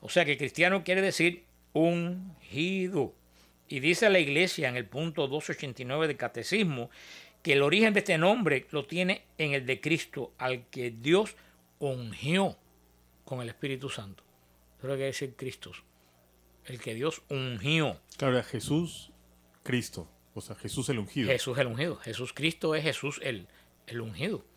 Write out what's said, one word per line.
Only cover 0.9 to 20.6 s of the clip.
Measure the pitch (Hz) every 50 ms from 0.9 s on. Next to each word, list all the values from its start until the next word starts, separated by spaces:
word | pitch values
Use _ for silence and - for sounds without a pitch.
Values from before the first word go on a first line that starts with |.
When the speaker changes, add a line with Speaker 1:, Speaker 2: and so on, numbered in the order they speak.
| 185 190
Speaker 1:
decir | 190 196 160 - 165 175 170 175 - _ _ _ _ _ _
ungido. | 160 160 165 170 175 170 170 180 185 185 190 165 - - - - 131 160 180 190 190 185 185 196 165 131 98 - _ _ _ _ _ - _ _ _ _ _
Y | - 139
dice | 127 156 175 170 233 214
la | 196 185
iglesia | 160 139 143 147 180 180 - - 156 131
en | 123
el | 127 120
punto | 98 113 127 160 170 151 - 151 135
doce | 127 151 151 - 165
ochenta | - - 143 120 -
y | 131
nueve | 123 131 151 160 156
del | 143 -
catecismo | - 117 - 117 113 - 180 214 220 175 147 127 117 - - - - - - - - - _ _ _
que | 170 143
el | 139
origen | 139 139 151 202 220 220 208
de | 208
este | 196 - 180 156
nombre | 160 185 214 254 220 160 143 127 - -
lo | - 147 139
tiene | - 160 175 185 180 196 - _ _ _ _
en | 160 151 143
el | 139 131
de | 120 131 -
Cristo, | - 151 160 156 - - - 147 123 - _ _
al | - 127 131 120 117
que | _ - 135 123 123
Dios | 113 113 117 139 170 190 220 214 - - - - _ _ _ _ _ _
ungió | 160 139 131 127 120 113 110 - - 139 165 190 196 175 - _ _ _ _ _ _ _ _ _ _ _ _ _ _
con | - 139 127
el | 123 117
Espíritu | 113 _ - 143 139 127 131 135
Santo. | - - 110 98 98 - _ _ _ _ _ _ _ _ _ _ _ _
Eso |
es | -
lo | 127
que | 139 135
quiere | 135
decir | 135 123 - 143 131 117 _
Cristo, | - 131 - - - - - - - _ _ _ _ _ _ _ _ _ _ _ _ _ _ _ _
el | - 131 120
que | - - 113
Dios | 113 127 156 160 - _ _
ungió. | 143 135 131 127 123 110 92 135 156 160 156 131 90 - _ _ - -
Speaker 2:
Claro, | - 135 127
era | 127 113
Jesús | - - 117 - - 143 156 175 160 - - - - - _ _ _ _ _ _ _ _ _ _
Cristo, | - 123 123 110 - - - 85 - _ _ _ _ _
o | 110
sea, | - - 107
Jesús | -